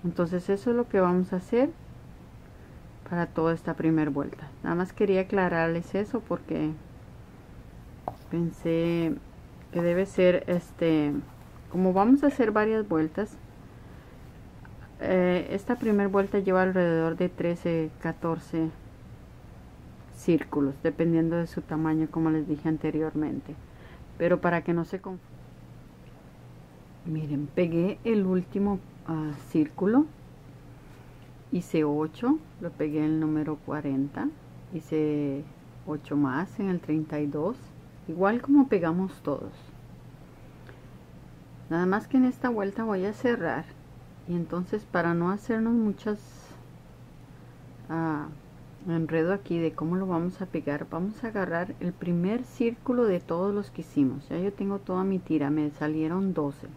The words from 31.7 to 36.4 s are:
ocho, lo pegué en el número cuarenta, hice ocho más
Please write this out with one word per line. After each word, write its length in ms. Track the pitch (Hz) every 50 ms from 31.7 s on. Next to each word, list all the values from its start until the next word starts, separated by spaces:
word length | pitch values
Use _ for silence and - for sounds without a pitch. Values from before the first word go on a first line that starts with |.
| - 165 151
ocho, 540 | 147 147 147 156 156 - - 240 247 302 311 - - - -
lo 100 | 185 170
pegué 280 | - - 160 156 147 156
en 60 | 151
el 160 | 156 156 156
número 360 | 156 156 156 151 151 156 156
cuarenta, 720 | 147 - - 143 151 151 143 135 135 139 143 - - 208 294 320 - - - - - - - -
hice 720 | 165 151 - 160 156 151 151 147 147 147 143 135 139 147 - - - - - - - -
ocho 300 | 143 151 147 - - 156
más 420 | 147 143 131 127 147